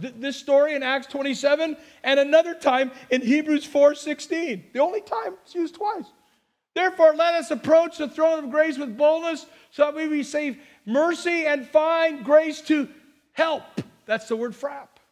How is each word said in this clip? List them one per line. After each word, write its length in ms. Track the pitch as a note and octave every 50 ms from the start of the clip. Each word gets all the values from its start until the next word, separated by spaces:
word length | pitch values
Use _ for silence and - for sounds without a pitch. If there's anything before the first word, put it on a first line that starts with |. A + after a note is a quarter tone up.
Th-, 140 | D#3+ C4 B3
this 200 | A3+ A#3 C#4 C#4
story 380 | - - - C#4+ C#4 C#4+ D4+ D4+
in 80 | C#4 C4+
Acts 240 | B3+ C4+ C#4 B3+ -
twenty-seven 680 | - C#4+ C#4 C#4 C4 - - C#4+ C#4+ D4+ D#4+ E4 D4+ - - - _ _ -
and 180 | - C#4 C#4
another 340 | C#4 C#4+ D4 D#4+ E4+ E4+ E4+
time 380 | E4 - C#4 B3 B3+ C4+ B3+ C4 - - -
in 100 | B3+ B3+
Hebrews 440 | - A3 C4 D4+ D4+ D#4 D4+ C#4+ D4
four 300 | - - D4 C#4+ C#4+ D4
sixteen. 720 | D4 - D#4 D4 D4 - - F4+ E4 E4+ E4 A#3 F#3 D3 _ -
The 60 | A#3+
only 220 | C#4+ F4 F#4 G#4+
time 340 | G#4 - - A4+ A4+ - F#4 - _
it's 120 | - -
used 200 | F4 E4+ D#4 -
twice. 320 | - G4+ G#4 A4+ F#4+ - - _ _ _ _ _ _ _ _ _ _ _ _ -
"Therefore, 400 | - F4+ F#4 F#4 F#4 E4 D#4+ D4+
let 200 | D4+ E4 E4+ E4+
us 160 | E4+ D4+ -
approach 480 | D#4 A#3 - - D#4 D#4+ E4+ E4+ E4 -
the 100 | D4+ C4
throne 360 | - - D#4 D#4+ D#4+ D#4+ D4
of 60 | C4
grace 280 | A#3 D4+ D#4 D#4+ D4 B3+
with 180 | D4 C4 G#3
boldness 500 | A3+ D4 D4+ D#4 E4 E4 E4+ E4 C#4+ - - - - _ _
so 160 | _ - D4
that 80 | D4 C#4+
we 120 | D#4 D#4+
receive 520 | D#4 D4+ D4 C#4 - - D4 D4+ C#4+ A#3 - - - _ _ -
mercy 600 | G3+ A3 C4+ D#4 E4+ E4+ E4 - F4 E4+ E4+ D#4+
and 220 | D4+ D4 C#4+ B3 -
find 560 | - D#4 D4+ D#4+ E4 E4 E4 E4 D#4 C#4 A3+
grace 360 | G#3+ D4 D#4 D#4+ D#4+ D4+ - -
to 260 | - D#4 D4+ C4+ - - - _ _ _ _ _ _ _
help." 320 | - D#4 E4 D#4 B3+ - - - - - - _ _ _
That's 220 | - G#3+ A3+ A3 -
the 80 | A#3
word 160 | A3 A#3 A#3+ A3
frapp. 360 | - - C#4+ C#4+ C#4 C4+ - _ _ _ _